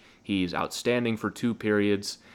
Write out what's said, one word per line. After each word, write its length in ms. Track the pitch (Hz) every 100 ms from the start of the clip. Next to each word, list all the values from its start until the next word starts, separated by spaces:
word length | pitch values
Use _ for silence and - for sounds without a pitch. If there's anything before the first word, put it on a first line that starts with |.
| - -
He's 300 | - 98 90
outstanding 640 | 82 - - 117 120 120 110
for 140 | 107
two 240 | - 120
periods, 640 | 110 110 104 104 101 - - -